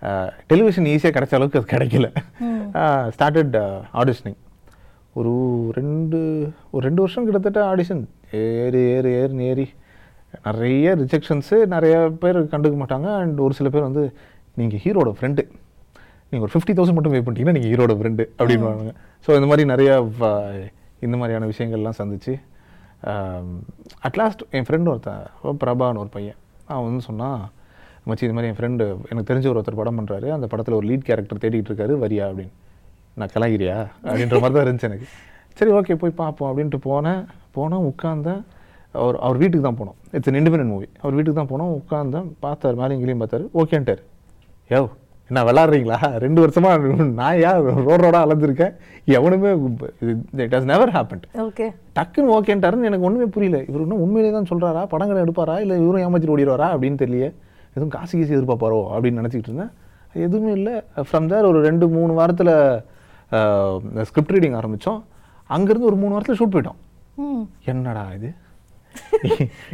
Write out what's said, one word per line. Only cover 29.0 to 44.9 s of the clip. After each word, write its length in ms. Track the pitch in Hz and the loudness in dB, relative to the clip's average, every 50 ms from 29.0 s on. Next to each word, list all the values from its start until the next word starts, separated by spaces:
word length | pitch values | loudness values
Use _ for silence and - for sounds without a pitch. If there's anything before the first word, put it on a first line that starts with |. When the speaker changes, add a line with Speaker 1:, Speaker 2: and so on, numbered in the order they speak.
| 107 - | -10 -8
Speaker 1:
எனக்கு 260 | 113 117 104 - 127 | -8 -8 -4 -2 -2
தெரிஞ்ச 140 | 131 131 135 | 0 0 0
ஒரு 120 | 123 113 | -2 -2
ஒருத்தர் 140 | 101 - 110 | -2 -4 -6
படம் 260 | 104 107 117 117 113 | -4 -4 -4 -4 -4
பண்றாரு, 280 | 107 104 101 98 113 139 | -6 -6 -8 -6 -6 -6
அந்த 180 | 156 151 127 104 | -6 -6 -6 -6
படத்துல 240 | - 110 110 - 117 | -6 -6 -4 -2 0
ஒரு 140 | 107 104 104 | 0 0 0
லீட் 100 | 127 135 | -2 -4
கேரக்டர் 400 | 135 - 117 107 101 107 110 101 | 0 0 -2 -2 -2 -6 -8 -4
தேடிட்டு 180 | - 113 113 | -4 -2 -2
இருக்காரு, 380 | 113 101 - 107 101 104 110 147 | -2 -4 -4 -6 -4 -2 -2 -2
வரியா?" 300 | 143 120 104 107 104 98 | 0 0 -2 -2 -2 -4
அப்படின்னு. 260 | 98 95 95 95 90 - _ _ - - - _ - - _ _ _ _ | -4 -6 -8 -12 -14 -18 _ _ -20 -20 -20 _ -20 -20 _ _ _ _
"நான் 140 | - 104 98 - | -12 -10 -6 -2
கலாகிரியா?" 520 | 110 113 117 110 101 95 90 92 110 110 101 - - - | -2 0 0 0 0 0 -2 -2 -4 -6 -8 -12 -14 -8
அப்படின்ற 360 | - 110 110 120 120 120 - | -6 -4 -2 0 2 2 2
மாதிரி 120 | 123 127 131 | 2 2 2
தான் 140 | 147 139 | 2 2
இருந்துச்சு 160 | 127 123 120 - | 2 0 -2 -4
எனக்கு. 240 | 113 101 98 123 - - - - - - - _ _ - | -6 -6 -8 -12 -16 -20 -20 -20 -20 -20 -20 _ _ -4
"சரி, 160 | - 208 220 | 0 2 4
ஓகே, 240 | 202 202 190 190 175 | 4 4 2 2 -2
போய் 160 | 160 180 170 | -2 -2 -4
பார்ப்போம்" 480 | 160 - 165 156 147 - 147 135 131 143 | -4 -4 -6 -6 -4 -4 -6 -4 -2 -2
அப்படின்ட்டு 220 | 151 151 139 - - | -2 -2 -4 -4 -4
போனேன். 400 | 135 139 143 147 165 185 190 190 - - - - _ _ | -2 -2 0 0 0 -2 -4 -6 -10 -16 -20 -20 _ _
போனேன், 380 | 139 143 160 175 185 175 139 131 | -6 -4 -4 -2 -2 -2 -2 -4
உட்கார்ந்தேன். 460 | - - 165 160 151 147 165 185 196 220 - - - - - _ - - _ - | -4 -6 -6 -4 -4 -4 -4 -6 -6 -8 -14 -20 -20 -20 -20 _ -20 -20 _ -6
அவர், 240 | 123 123 123 123 - | -2 -2 -2 -2 0
அவர் 180 | 123 123 127 | -2 -2 0
வீட்டுக்கு 380 | 123 160 196 175 160 135 131 117 | 2 2 2 2 2 0 0 -2
தான் 20 | 117 | -4
போனோம். 380 | 107 98 - - - - - | -8 -12 -14 -18 -20 -8 -8
It's 180 | 151 120 143 135 | -4 -2 0 0
an 80 | 139 156 | 2 4
independent 320 | - 165 160 131 113 104 | 4 2 2 0 -2 -4
movie. 140 | 95 104 - - - | -6 -8 -10 -14 -8
அவர் 140 | - 143 135 | -6 -2 -2
வீட்டுக்கு 320 | 147 156 160 147 160 147 | 0 0 0 -2 -2 -4
தான் 140 | 131 131 139 | -4 -4 -6
போனோம், 200 | 165 180 165 139 | -4 -4 -6 -6
உட்கார்ந்தேன், 520 | - - - 147 147 131 127 156 - 156 156 - - | -6 -6 -6 -4 -4 -4 -4 -6 -8 -10 -12 -10 -8
பார்த்தாரு, 320 | 143 147 - - 135 120 | -8 -8 -4 -2 -2 -2
மேலே 200 | 117 127 135 139 | 0 -2 -2 -2
இங்கேயும் 320 | 131 123 127 127 117 113 | -2 -2 -2 -2 -2 -4
பார்த்தாரு, 200 | 110 - 117 190 - - | -4 -4 -6 -6 -2 0
ஓகேன்ட்டாரு. 480 | 165 160 160 170 151 131 - 95 - - - - _ _ _ - _ _ _ - _ _ _ | 0 0 2 0 0 0 0 -2 -4 -6 -14 -20 _ _ _ -20 _ _ _ -20 _ _ _
"யோ, 200 | 120 131 135 110 | 2 2 2 0